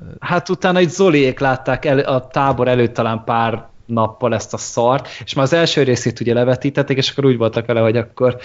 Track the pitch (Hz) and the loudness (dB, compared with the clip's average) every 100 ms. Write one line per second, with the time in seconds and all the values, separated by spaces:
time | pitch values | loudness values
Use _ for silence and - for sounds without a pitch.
0 | - - - 175 170 185 185 180 175 160 | -18 -14 -4 -4 -2 -2 0 2 2 2
1 | 196 147 131 123 135 127 - 127 156 135 | 2 4 2 2 0 0 -2 -2 0 0
2 | - 131 - - 139 127 123 127 117 120 | 0 -2 -2 -2 0 2 2 2 2 0
3 | 117 113 113 117 113 110 - - - 117 | -2 -2 -2 -2 -2 -4 -10 -20 -6 -2
4 | 110 - 120 113 - 107 - - 120 135 | -2 -2 -2 -2 -4 -10 -6 0 2 0
5 | - - 110 - 135 170 165 - 127 120 | -2 -14 -6 -2 2 2 2 2 2 2
6 | 123 110 117 117 123 127 143 139 139 135 | -2 -2 0 0 2 0 -2 -2 -2 -2
7 | 131 - 139 120 113 117 117 117 113 113 | -2 0 2 2 0 -2 -2 2 2 0
8 | 110 - 127 123 | -2 0 0 0